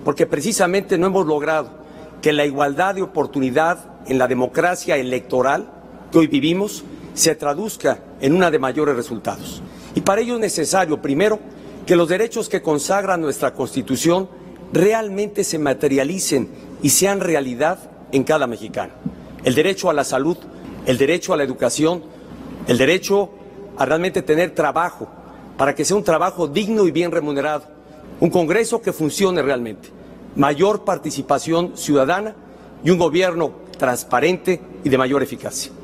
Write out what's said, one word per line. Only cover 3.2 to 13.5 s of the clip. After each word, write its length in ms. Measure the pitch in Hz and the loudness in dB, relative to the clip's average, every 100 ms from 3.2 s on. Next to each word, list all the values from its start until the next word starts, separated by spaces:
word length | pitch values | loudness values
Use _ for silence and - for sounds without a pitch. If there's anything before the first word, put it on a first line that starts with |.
| 131 143 131 123 160 175 - - - | -2 0 0 2 2 0 -6 -20 -2
en 120 | 131 | 0
la 100 | 127 | 2
democracia 680 | 127 127 - 170 180 - 151 | 2 0 2 0 0 0 -2
electoral 680 | 127 127 - 127 123 151 214 - - - - | 0 -4 -2 0 2 2 -2 -16 -20 -20 0
que 60 | 165 | 4
hoy 100 | 156 | 4
vivimos 560 | 139 147 175 202 - - - - | 2 0 0 -2 -6 -14 -18 -14
se 200 | - 160 | 0 0
traduzca 720 | 151 147 143 214 - 151 - - - | 2 -2 -2 -6 -2 -2 -2 -6 -2
en 160 | 135 170 | 2 4
una 160 | 180 | 4
de 80 | 147 | 2
mayores 340 | 131 139 147 | 0 0 0
resultados. 680 | 127 117 113 98 98 - - - - - - | 0 -4 -6 -6 -8 -10 -14 -16 -18 -6 0
Y 60 | |
para 180 | 185 202 | 2 2
ello 140 | 233 | 0
es 60 | 240 | 0
necesario, 640 | 214 175 147 185 180 147 | -2 -2 0 2 2 0
primero, 380 | 151 139 208 214 - - - - - | 0 2 2 2 -6 -18 -18 -16 2
que 100 | 170 | 4
los 120 | 170 | 4
derechos 400 | 185 226 233 202 | 2 0 -2 -4
que 140 | 185 | -4
consagra 540 | - 147 - 196 190 180 | 0 -2 0 0 2 0
nuestra 380 | 156 139 135 | 0 0 -2